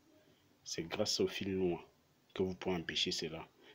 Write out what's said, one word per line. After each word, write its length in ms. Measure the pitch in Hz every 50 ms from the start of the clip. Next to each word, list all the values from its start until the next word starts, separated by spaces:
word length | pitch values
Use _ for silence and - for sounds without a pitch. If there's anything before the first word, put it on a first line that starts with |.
| _ _ - - _ _ - _ _ _ _ _ -
C'est 200 | - - - 82
grâce 360 | 85 - - 107 - - -
au 80 | 98
fil 300 | 92 - - 98 98 95
noir 280 | 95 92 87 85 80 - - _ _ _ _ _ _ _ _ -
que 100 | - 95
vous 120 | 92 -
pouvez 200 | - - 92 92
empêcher 360 | - 80 - - - - 180
cela. 360 | 175 - 87 80 80 80 - - _ _ - - -